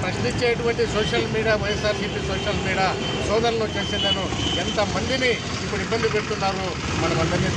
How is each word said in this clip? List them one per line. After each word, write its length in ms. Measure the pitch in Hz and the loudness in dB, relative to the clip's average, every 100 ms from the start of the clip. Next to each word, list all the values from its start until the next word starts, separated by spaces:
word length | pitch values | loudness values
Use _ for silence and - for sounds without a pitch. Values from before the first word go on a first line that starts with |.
ప్రశ్నించేటువంటి 800 | 185 - 240 233 240 233 233 233 226 | -2 -2 -2 2 2 2 2 2 0
సోషల్ 320 | 208 214 233 220 | 0 0 0 0
మీడియా, 200 | 220 220 214 | 0 2 2
వైఎస్ఆర్సీపీ 560 | 196 208 208 202 202 - 190 | 0 0 0 0 -2 -2 -2
సోషల్ 300 | 190 202 190 190 | -2 -2 -2 0
మీడియా 220 | 190 190 196 - - - | 2 2 0 -2 -2 0
సోదరులు 340 | 214 233 226 214 | 2 2 2 0
వచ్చేసిందనో 580 | 208 175 202 196 196 175 - - 208 | -2 -2 0 2 0 0 -2 0 0
ఎంతమందిని 680 | 202 220 202 - 233 262 254 208 - - | 0 0 0 0 0 2 2 0 -2 -4
ఇప్పుడు 160 | - 208 | -4 -4
ఇబ్బంది 240 | 190 226 226 | -2 0 0
పెడుతున్నారో 520 | 214 214 208 196 190 185 - - - | 0 -2 -2 0 0 -2 -4 -2 0
మనం 140 | 165 170 | 0 2
అందరినీ 260 | 165 180 185 | 2 2 2